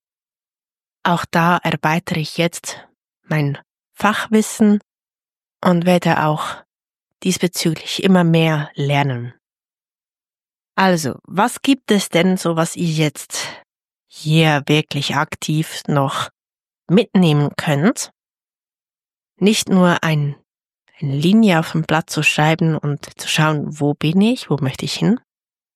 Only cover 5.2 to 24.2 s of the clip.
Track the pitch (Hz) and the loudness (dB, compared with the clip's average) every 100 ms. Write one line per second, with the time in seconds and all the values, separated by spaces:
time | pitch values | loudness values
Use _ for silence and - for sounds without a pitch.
5.2 | _ _ _ _ 185 175 175 180 170 165 | _ _ _ _ 0 2 2 2 2 0
6.2 | 151 151 - - - _ _ _ _ _ | 0 -2 -6 -12 -18 _ _ _ _ _
7.2 | 185 175 175 - 175 160 - - 190 185 | -4 -2 -4 -2 -4 -4 -8 -4 2 4
8.2 | 170 165 160 151 147 - 143 143 139 123 | 4 2 2 0 -4 -6 -2 0 0 -4
9.2 | 120 - _ _ _ _ _ _ _ _ | -8 -14 _ _ _ _ _ _ _ _
10.2 | _ _ _ _ _ - 190 175 147 92 | _ _ _ _ _ 0 2 2 -2 -8
11.2 | - 170 233 - - 269 - 208 - 170 | -8 -2 -2 -2 0 0 2 0 2 0
12.2 | 185 180 170 165 165 - 170 156 151 - | 2 0 -2 -2 -2 -2 -2 0 -2 -2
13.2 | - - - - _ _ _ _ _ - | -12 -10 -10 -14 _ _ _ _ _ -12
14.2 | 156 160 160 147 139 151 - 143 - 135 | 0 2 4 2 2 0 0 -6 -4 -2
15.2 | 156 - - 156 160 - - 147 135 - | -4 -6 -4 -4 -4 -8 -4 -2 -2 -4
16.2 | - _ _ _ _ _ - 180 - 196 | -10 _ _ _ _ _ 0 0 2 2
17.2 | 175 147 143 - - 139 185 - - _ | 4 2 0 -4 -4 0 0 -2 -6 _
18.2 | _ _ _ _ _ _ _ _ _ _ | _ _ _ _ _ _ _ _ _ _
19.2 | _ - 190 226 - 190 180 170 165 156 | _ -2 0 2 2 4 4 2 0 0
20.2 | 147 143 _ _ _ _ _ - 139 139 | -2 -6 _ _ _ _ _ -8 -6 0
21.2 | 165 220 220 165 160 165 160 156 - - | 2 4 4 4 0 -2 0 -2 -2 -2
22.2 | 151 - 151 160 160 156 147 147 - - | 0 2 2 2 0 -2 -4 -6 -10 -14
23.2 | - - 156 156 - 151 147 147 151 180 | -6 0 0 0 -4 -4 -2 0 0 2